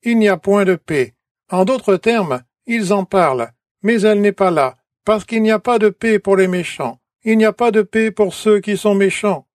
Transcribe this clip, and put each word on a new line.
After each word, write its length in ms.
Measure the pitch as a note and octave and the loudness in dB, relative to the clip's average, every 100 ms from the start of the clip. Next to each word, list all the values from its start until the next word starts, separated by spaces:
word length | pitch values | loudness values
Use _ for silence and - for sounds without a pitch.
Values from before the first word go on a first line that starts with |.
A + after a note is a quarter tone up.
Il 140 | A#3 A#3 | 0 2
n'y 100 | G#3 | 2
a 100 | F3+ | 0
point 280 | G3 G3+ F#3+ | 0 0 2
de 100 | F3 | -2
paix. » 380 | - D#3 A#2+ _ _ _ _ | -2 -4 -4 _ _ _ _
En 120 | - | -2
d'autres 320 | F#3+ C4 - F#3+ | 0 0 0 0
termes, 480 | A3 A#3 F3 B2+ _ _ - | 0 -2 -2 -6 _ _ -8
ils 260 | A#3 F#3 | -4 -2
en 140 | G3+ F#3 | -2 0
parlent, 460 | G3 D#3+ C3 A#2 _ _ _ | 0 0 0 -6 _ _ _
mais 200 | G3+ A#3 | -2 2
elle 200 | G#3+ G#3 | 2 2
n'est 100 | G3+ | 0
pas 200 | G3 F#3+ | 0 0
là, 260 | D#3+ C3 - _ _ - | 2 -2 -4 _ _ -2
parce 200 | G#3+ F#3 | -2 -2
qu'il 160 | A3 | -2
n'y 100 | A3 | 0
a 80 | A3 | 0
pas 200 | - A#3+ | 0 0
de 100 | G#3 | 0
paix 300 | G3+ A3+ G#3 | 0 -2 0
pour 160 | G3+ F#3+ | 2 2
les 120 | F#3 | 2
méchants. 520 | F3+ E3 - C3 B2 _ _ | -2 -6 -8 -8 -10 _ _
Il 140 | A3 A3 | -2 2
n'y 80 | A3 | 2
a 80 | |
pas 180 | G3+ A#3+ | 0 0
de 100 | G#3+ | 0
paix 300 | G3+ A3 A3 | -2 -2 -2
pour 220 | - G3+ | -2 -4
ceux 260 | - G#3+ G#3 | -2 0 0
qui 160 | G#3 G3 | 0 -2
sont 200 | G#3 G3 | 0 2
méchants. 520 | G3 - G#3 F#3 _ | 0 0 -4 -4 _